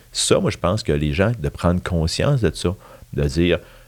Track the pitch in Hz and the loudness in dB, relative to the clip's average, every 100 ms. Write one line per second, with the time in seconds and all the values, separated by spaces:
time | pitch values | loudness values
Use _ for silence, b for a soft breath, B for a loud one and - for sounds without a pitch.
0 | b - - 123 185 - 85 110 - 73 | b -4 2 2 2 0 -2 -2 0 0
1 | 76 82 104 117 71 - 87 90 - 85 | 0 2 0 0 -4 -2 0 0 0 0
2 | 80 - 143 139 85 - 90 95 B B | 0 0 0 2 0 0 -4 -4 B B
3 | B 65 71 76 87 80 B B | B -4 -2 2 2 2 B B